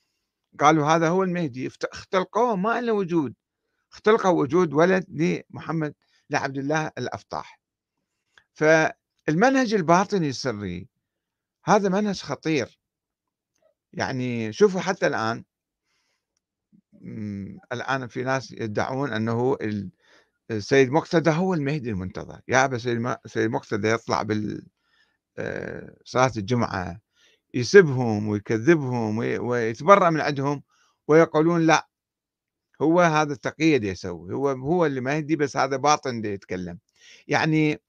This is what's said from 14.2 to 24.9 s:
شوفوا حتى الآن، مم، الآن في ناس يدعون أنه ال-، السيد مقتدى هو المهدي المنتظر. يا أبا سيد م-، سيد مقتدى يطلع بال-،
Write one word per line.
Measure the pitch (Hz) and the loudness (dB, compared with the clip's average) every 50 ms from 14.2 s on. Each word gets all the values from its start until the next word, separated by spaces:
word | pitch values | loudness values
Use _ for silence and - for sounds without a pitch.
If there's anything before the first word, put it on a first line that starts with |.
| 127 123 120 117 110 107 107 | -4 -4 -4 -4 -4 -4 0
شوفوا | - 208 214 180 185 | 2 2 2 2 0
حتى | - 180 196 - 185 156 | -2 -4 -2 -2 -2 -2
الآن، | 131 101 113 110 120 147 185 _ _ _ _ _ _ _ _ _ _ _ _ _ _ _ _ _ _ _ _ _ _ _ _ _ _ _ _ _ 208 _ | 0 0 -2 -2 -2 -4 -8 _ _ _ _ _ _ _ _ _ _ _ _ _ _ _ _ _ _ _ _ _ _ _ _ _ _ _ _ _ _ _
مم، | - 120 120 110 104 104 101 98 95 95 - - - - 123 | -18 -16 -12 -10 -10 -8 -8 -8 -10 -10 -12 -16 -12 -10 -8
الآن | 120 - - 135 135 127 113 | -8 -4 -4 -4 -4 -6 -6
في | - 127 123 | -8 -6 -4
ناس | 131 135 131 - - | -2 -4 -4 -4 -8
يدعون | - - 113 110 104 117 104 120 131 131 143 135 107 | -10 -8 -8 -6 -4 -4 -4 -2 -4 -4 -4 -4 -4
أنه | 107 110 117 113 117 123 131 139 - | -2 -2 -2 -2 0 0 0 0 -2
ال-، | - 107 107 104 98 90 - _ _ _ _ _ _ _ _ _ _ - | -2 -4 -4 -4 -6 -8 -12 _ _ _ _ _ _ _ _ _ _ -8
السيد | 113 107 98 - 139 139 135 123 | -6 -6 -2 4 6 6 6 6
مقتدى | 135 160 - - - 165 139 170 | 4 0 0 2 0 2 2 4
هو | 151 165 190 185 185 | 2 2 2 0 0
المهدي | 156 139 139 151 151 117 120 | -2 -2 -2 -4 -4 -4 -4
المنتظر. | 104 90 92 95 - - 80 71 - - - - | -4 -4 -6 -6 -8 -10 -12 -12 -14 -14 -6 0
يا | 110 131 135 | 2 2 2
أبا | 135 131 117 | 2 0 -4
سيد | 117 123 120 117 | -4 -2 -2 -2
م-، | 117 123 113 - - | -2 -4 -4 -6 -8
سيد | 110 - 113 113 113 | -6 -2 -2 0 0
مقتدى | 127 139 - - 120 104 104 107 | -2 -4 -4 -4 -4 -2 0 0
يطلع | 117 117 - - 107 - - | 0 0 0 -2 -2 -2 0
بال-، | 107 107 107 107 107 104 - - - _ _ _ _ | -2 -2 -4 -4 -4 -8 -8 -12 -16 _ _ _ _